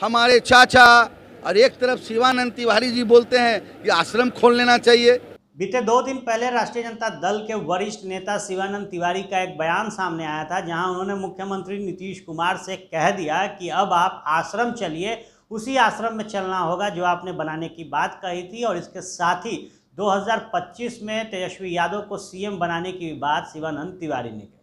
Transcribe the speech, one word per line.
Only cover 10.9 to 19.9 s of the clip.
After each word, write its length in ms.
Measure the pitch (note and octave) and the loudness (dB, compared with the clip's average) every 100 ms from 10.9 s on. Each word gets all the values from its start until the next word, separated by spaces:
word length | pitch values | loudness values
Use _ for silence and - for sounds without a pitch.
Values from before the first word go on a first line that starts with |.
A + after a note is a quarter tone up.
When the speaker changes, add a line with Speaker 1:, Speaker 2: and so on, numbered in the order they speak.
| F3+ G3 G3+ | -4 -6 -6
Speaker 2:
मुख्यमंत्री 720 | F#3+ F3 G3 F#3+ F3+ G3+ G3 | -8 -10 -8 -8 -8 -10 -8
नीतीश 340 | E3 F#3+ F#3 | -10 -12 -12
कुमार 380 | - D#3+ E3+ F#3+ | -12 -4 -4 -4
से 180 | - F#3 | -8 -12
कह 360 | - E3 E3+ | -8 -2 -2
दिया 360 | G3 D3+ D#3+ G3+ | -2 -2 -2 -4
कि 220 | - E3+ | -6 -6
अब 200 | D#3+ G3 | -2 0
आप 300 | F3 F#3 - D3 | 2 0 -2 -4
आश्रम 440 | D#3+ D#3 G#3 A#3+ | -2 -2 -4 -4
चलिए, 540 | - F#3 D#3 G3 A3+ - _ - | -4 -8 -6 -8 -8 -12 _ -14
उसी 260 | G#3+ A3+ C4+ | -10 -4 0
आश्रम 380 | A3 - A3+ A3 | 0 0 -4 -6
में 80 | |
चलना 360 | A3 G3+ F#3+ F#3 | -6 -6 -4 -2
होगा 300 | E3 F3+ G#3 | -2 -2 -4
जो 140 | F3 | -2
आपने 280 | F3 F3 F#3 | -2 -2 -4
बनाने 380 | E3+ D#3 D#3+ E3 | -8 -6 -8 -10
की 140 | E3+ | -12
बात 360 | D3+ C#3+ F#3 - | -8 -4 -4 -6
कही 200 | F#3 F3+ | -10 -8
थी। 200 | F3 A3+ | -10 -6
और 140 | A#3 F3+ | -4 -4
इसके 240 | E3+ F#3 | -8 -14
साथ 400 | F3 - F3 F3+ | -14 -4 -2 -2
ही 340 | A#3 F3 - _ _ | -4 -10 -10 _ _